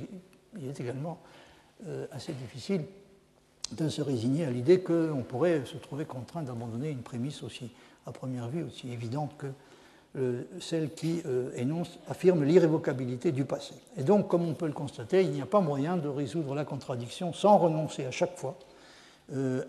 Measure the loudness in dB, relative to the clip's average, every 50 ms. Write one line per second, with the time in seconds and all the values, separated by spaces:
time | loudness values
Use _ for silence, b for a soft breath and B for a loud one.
0 | -10 -10 -12 -16 -16 -20 -20 -20 _ _ -14 -10 -8 -8 -8 -6 -6 -6 -4 -4
1 | -6 -6 -8 B B B B B B B B B B B B -16 -12 -10 -8 -8
2 | -8 -10 -10 -10 -10 -8 -8 -8 -10 -12 -12 -8 -4 -2 0 0 -2 -4 -10 -18
3 | -20 -20 -20 -20 _ _ _ _ _ _ _ _ -12 -8 -4 -2 -2 0 0 -2
4 | 0 0 0 0 2 2 2 2 2 0 0 2 6 6 6 6 6 4 2 2
5 | 2 2 0 -2 -4 -4 0 2 2 4 4 2 0 -4 -8 -12 -12 -8 -8 -6
6 | -6 -6 -8 -10 -10 -8 -8 -6 -6 -6 -6 -6 -6 -6 -4 -4 -4 -4 -4 -6
7 | -8 -8 -6 -4 -4 -4 -6 -8 -10 -12 -10 -10 -12 -12 B B B B B B
8 | -14 -14 -12 -8 -6 -6 -4 -4 -4 -4 -4 -4 -4 -6 -8 -10 -10 -8 -8 -6
9 | -6 -4 -4 -4 -4 -6 -6 -8 -10 -10 -10 B B B B B B B B B
10 | B B -4 -2 0 0 0 -2 -4 -8 -10 -12 -6 -4 -2 -2 -2 -2 -4 -4
11 | -2 -2 -2 -2 -2 -2 0 0 -2 -2 -2 -2 -2 0 0 -2 -4 -6 -8 -12
12 | -10 -10 -4 2 6 6 6 6 6 6 8 8 8 8 6 4 2 0 -2 0
13 | -2 -4 -4 -2 0 0 0 0 0 -2 -4 -6 -6 -10 -16 -18 -20 -12 -8 0
14 | 4 6 6 6 6 4 2 2 2 2 -2 -2 -2 -4 -4 -4 -6 -8 -8 -10
15 | -2 2 4 6 6 4 2 -2 0 2 4 4 4 4 2 0 0 0 0 0
16 | -2 -2 -2 -2 -2 -2 -2 -2 -2 -2 -2 -2 -2 -4 -6 -6 -6 -6 -6 -6
17 | -6 -8 -6 -6 -4 -4 0 4 8 8 8 8 8 6 4 2 -2 -4 -4 -6
18 | -6 -4 -2 0 0 0 -2 -4 -8 -8 -8 -10 B B B B B B B B
19 | B B B B B -8 -4 -2 0 0 0 0 2